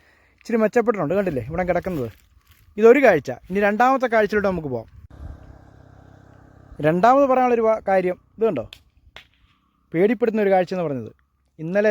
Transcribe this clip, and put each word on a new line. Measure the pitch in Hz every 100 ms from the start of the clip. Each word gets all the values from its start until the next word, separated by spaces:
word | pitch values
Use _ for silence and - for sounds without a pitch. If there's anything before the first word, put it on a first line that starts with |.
| _ _ _ _
ഇച്ചിരി | - 226
മെച്ചപ്പെട്ടിട്ടുണ്ട്. | 214 240 220 208 147 190
കണ്ടില്ലേ | 185 139 113
ഇവിടെ | 170 180
കിടക്കുന്നത്? | 175 185 165 117 - _ _ _ _ _ -
ഇതൊരു | 226 285 254
കാഴ്ച. | 160 - 123 -
ഇനി | 190 202
രണ്ടാമത്തെ | 208 247 269 240 226
കാഴ്ചയിലോട്ട് | 208 214 202
നമുക്ക് | 180 151 120
പോകാം. | 110 - - - - - - - - - - - - - - - - - - - 147
രണ്ടാമത് | 175 226 269 277
പറയാനുള്ളൊരു | 262 254 233 220
വാ-, | 220 -
കാര്യം | 190 180 180 _ -
ഇത് | 220
കണ്ടോ, | 143 104 - _ _ _ - - _ _ _ _ _ _
പേടിപ്പെടുത്തുന്ന | 165 208 240 226 214 202
ഒരു |
കാഴ്ച | 190 180 185
എന്ന് | 160
പറഞ്ഞത്, | 131 110 - _ _ _ -
ഇന്നലെ | 160 196 214